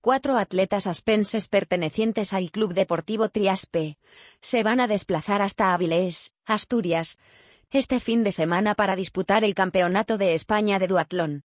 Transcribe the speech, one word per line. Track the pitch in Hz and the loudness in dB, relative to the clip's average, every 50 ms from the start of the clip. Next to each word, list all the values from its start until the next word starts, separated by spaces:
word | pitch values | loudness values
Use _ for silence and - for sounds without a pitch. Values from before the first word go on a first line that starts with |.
Cuatro | - 240 262 269 - 277 269 233 | 2 2 0 2 0 0 0 0
atletas | 196 - - 185 190 185 214 202 - | 0 0 0 -2 0 0 0 -2 -2
aspenses | 196 165 - _ - 220 214 208 196 - 220 190 - | -2 -4 -4 _ 0 2 2 2 0 -2 -4 -4 0
pertenecientes | - 196 196 _ 185 175 170 156 - - 220 226 208 - 208 - | 0 -2 0 _ -2 -2 -2 -2 -2 0 -2 0 0 -2 -4 -2
al | 196 190 185 165 | -2 -4 -4 -4
Club | - 220 220 196 | -2 -4 -2 -2
Deportivo | 175 185 190 - 170 160 - - 220 214 220 208 | 0 0 0 0 0 -4 -2 -4 -2 -2 -2 -2
Triaspe | _ 214 208 190 190 185 - - - 175 160 156 151 _ _ _ - - - - _ _ | _ 0 0 0 0 -2 -4 -4 -4 -4 -4 -4 -8 _ _ _ -20 -20 -20 -20 _ _
se | - - - 233 | -8 -2 -2 0
van | 220 220 233 254 | 0 2 2 2
a | 247 220 | 2 2
desplazar | 214 196 - - 185 156 - - 202 208 | 0 -2 0 -2 -2 -2 0 -2 0 0
hasta | 202 196 - - 214 190 180 | 0 -2 0 0 2 2 2
Avilés, | 175 180 165 165 170 185 180 170 - - - _ _ _ | 2 0 2 2 2 0 0 -2 -6 -8 -10 _ _ _
Asturias, | - 220 208 - _ 247 233 202 180 165 165 165 - - _ _ _ _ - - _ _ _ _ _ | -4 -2 -2 -2 _ -2 -2 0 0 -2 -2 -2 -4 -8 _ _ _ _ -20 -20 _ _ _ _ _
este | - 277 262 - 254 247 | -2 -2 0 0 -2 -2
fin | - - 226 233 226 | 0 0 0 2 2
de | 202 | 0
semana | 185 - 160 165 175 180 208 208 208 | 0 0 0 0 2 0 2 0 0
para | - 208 196 190 | 0 0 0 0
disputar | 185 190 - - 190 185 - 196 220 220 | -2 -4 -6 -4 -6 0 2 2 2 2
el | 208 196 | 2 0
Campeonato | - 190 185 - 190 180 175 180 202 220 - 226 | 0 -2 0 2 2 2 2 2 0 0 0 -2
de | 202 196 180 | 0 2 0
España | 165 160 - - 214 214 214 208 202 190 | 0 0 0 0 0 0 2 2 0 0
de | 190 | 0
Duatlón. | 180 190 175 151 _ 175 180 170 156 147 143 - _ | 2 2 0 0 _ -2 -4 -2 -2 -4 -8 -10 _